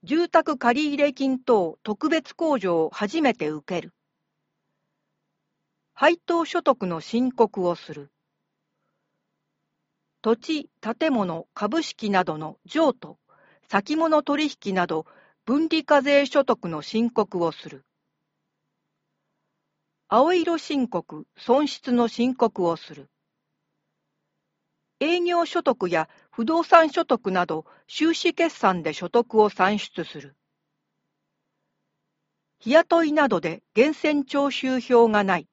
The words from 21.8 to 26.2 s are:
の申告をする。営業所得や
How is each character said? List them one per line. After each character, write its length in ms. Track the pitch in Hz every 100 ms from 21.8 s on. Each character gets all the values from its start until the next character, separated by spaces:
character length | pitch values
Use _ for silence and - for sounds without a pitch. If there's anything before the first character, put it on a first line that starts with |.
| -
の 160 | 247 233
申 280 | - 240 254
告 320 | 226 - 175
を 80 | 160
す 180 | -
る。 160 | 147 131 _ _ _ _ _ _ _ _ _ _ _ _ _ _ _ _ _ _ _
営 200 | 294 359
業 260 | 349 349 339
所 180 | 349
得 260 | - 233 180
や 200 | 170 156 _